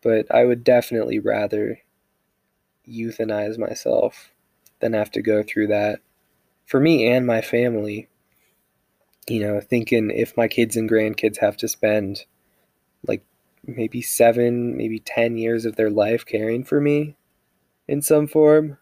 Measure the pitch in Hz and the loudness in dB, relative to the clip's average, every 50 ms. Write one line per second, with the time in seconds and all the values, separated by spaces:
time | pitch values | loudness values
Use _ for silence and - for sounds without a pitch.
0 | _ 120 113 110 - - - - 120 123 123 120 120 - 127 123 120 - 123 113 | _ 2 2 2 0 2 2 4 4 4 2 0 2 4 4 4 2 0 -2 -4
1 | 110 120 120 107 - 107 107 107 104 101 107 107 104 113 113 - _ _ _ _ | -2 -2 -4 -4 -2 -2 -2 -2 -2 -2 -2 -2 -4 -4 -6 -10 _ _ _ _
2 | _ _ _ _ _ _ _ _ _ _ _ _ _ _ _ _ _ - 117 117 | _ _ _ _ _ _ _ _ _ _ _ _ _ _ _ _ _ -18 -12 -8
3 | 113 113 110 - 117 110 110 104 104 104 110 117 113 - - - - - - - | -8 -8 -6 -6 -4 -4 -2 -4 -4 -4 -4 -6 -6 -6 -6 -6 -2 0 2 2
4 | - 113 - - - _ _ _ _ _ _ _ _ _ _ _ - 117 110 107 | 2 0 -2 -6 -20 _ _ _ _ _ _ _ _ _ _ _ -4 -2 0 -2
5 | 107 - - 113 107 110 107 107 107 - - - 107 104 104 104 104 104 104 - | -2 -2 -4 -4 0 0 0 0 0 -2 -2 -2 0 0 0 0 0 -2 -4 -6
6 | _ _ _ _ _ _ _ _ _ _ _ _ _ _ - 135 139 160 165 139 | _ _ _ _ _ _ _ _ _ _ _ _ _ _ 0 2 4 4 4 4
7 | 113 117 120 127 127 120 117 113 110 - - 120 120 123 117 110 104 104 104 107 | 4 4 2 2 2 2 0 -2 -2 -2 0 0 0 0 0 -2 -4 -6 -8 -10
8 | 110 _ _ _ _ _ _ _ _ _ _ _ _ _ _ _ _ _ _ _ | -12 _ _ _ _ _ _ _ _ _ _ _ _ _ _ _ _ _ _ _
9 | _ _ _ _ - - 120 110 104 104 104 104 - _ - 120 113 - - 117 | _ _ _ _ -12 -6 -6 -4 -2 -2 -4 -4 -4 _ -2 -2 0 2 0 0
10 | 110 104 - - 113 - - - 117 110 - - 117 113 - 113 110 110 113 110 | 0 0 -2 -2 -4 -4 0 -2 -2 0 2 0 -2 0 0 -4 -2 0 2 2
11 | 107 110 110 - - 110 107 - - 104 104 - - 110 - _ - 107 107 107 | 2 0 -4 -2 -2 -2 -2 0 -2 -2 -2 -2 -8 -8 -6 _ 0 0 2 0
12 | 101 95 98 - - _ _ _ _ _ _ _ _ _ _ _ _ _ _ _ | 0 -4 -8 -10 -14 _ _ _ _ _ _ _ _ _ _ _ _ _ _ _
13 | _ - - - _ _ _ _ _ _ _ _ _ - 120 120 117 110 - 123 | _ -6 -6 -6 _ _ _ _ _ _ _ _ _ -16 -10 -8 -8 -8 -6 -8
14 | 117 - - - 120 117 117 120 120 120 120 120 120 120 123 127 117 113 110 110 | -8 -8 0 4 4 4 6 4 2 2 0 0 -4 -4 -4 -4 -4 -4 -6 -6
15 | _ - - - 117 120 117 113 113 113 117 117 110 117 107 - 110 107 101 107 | _ -8 -2 0 0 0 0 -2 -2 -2 -2 -2 -2 -4 -2 0 0 0 2 2
16 | 101 104 113 120 - - - 110 107 110 113 120 131 - - 147 147 147 147 147 | 2 2 0 -2 -2 -4 -4 -4 -2 -2 -2 -4 -4 -2 0 0 2 2 2 0
17 | 151 151 147 _ _ _ _ _ _ _ _ _ _ _ _ _ _ - 143 143 | -2 -4 -10 _ _ _ _ _ _ _ _ _ _ _ _ _ _ -6 -6 -4
18 | 147 - 156 151 151 147 - 156 156 151 151 156 156 151 139 _ | 2 2 4 4 2 2 2 4 6 6 6 6 4 0 -8 _